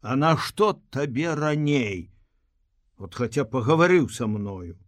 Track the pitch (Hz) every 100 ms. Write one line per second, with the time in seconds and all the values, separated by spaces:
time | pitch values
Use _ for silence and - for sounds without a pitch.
0 | 107 131 156 160 - - 208 190 _ -
1 | 147 120 165 151 151 151 147 143 110 92
2 | 82 _ _ _ _ _ _ _ _ _
3 | 98 - 120 117 107 131 113 160 175 180
4 | 131 - 113 107 101 95 87 85